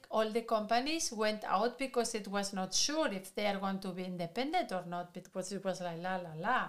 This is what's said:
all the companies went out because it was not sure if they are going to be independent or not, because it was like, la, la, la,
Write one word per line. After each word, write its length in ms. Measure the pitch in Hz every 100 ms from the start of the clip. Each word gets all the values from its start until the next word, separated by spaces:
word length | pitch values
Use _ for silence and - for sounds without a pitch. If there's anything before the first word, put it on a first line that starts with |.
| -
all 180 | 220 220
the 140 | 226
companies 680 | 233 220 208 233 277 330 -
went 340 | 214 214 214
out 340 | - 185 233 240
because 360 | 262 240 226
it 140 | 214 202
was 240 | 202 196
not 220 | 190 190
sure 340 | - - 311 285
if 240 | 190 -
they 120 | - 208
are 120 | 196
going 200 | 196 190
to 100 | 190
be 160 | 180
independent 640 | 185 175 170 226 269 349 240
or 140 | 185 175
not, 280 | 175 175
because 360 | 180 - 190 180
it 140 | 196
was 160 | 185 175
like, 220 | 175 165
la, 140 | 180 185
la, 180 | 170 156
la, 220 | 202 247